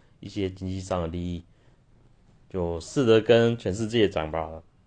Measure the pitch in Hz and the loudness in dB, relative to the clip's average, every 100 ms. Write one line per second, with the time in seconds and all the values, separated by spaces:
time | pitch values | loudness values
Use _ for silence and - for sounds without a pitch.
0 | _ - 104 104 95 95 92 95 92 92 | _ -20 -12 -6 -6 -6 -8 -8 -6 -4
1 | 82 87 87 87 - _ _ _ _ _ | -4 -6 -6 -8 -12 _ _ _ _ _
2 | _ _ _ _ _ 95 85 85 - 143 | _ _ _ _ _ -6 -4 -6 -6 0
3 | 117 113 110 117 117 117 101 98 110 117 | 4 6 6 6 6 0 -4 -4 -2 2
4 | 98 80 78 80 78 80 - _ | 2 2 -4 -6 -8 -12 -20 _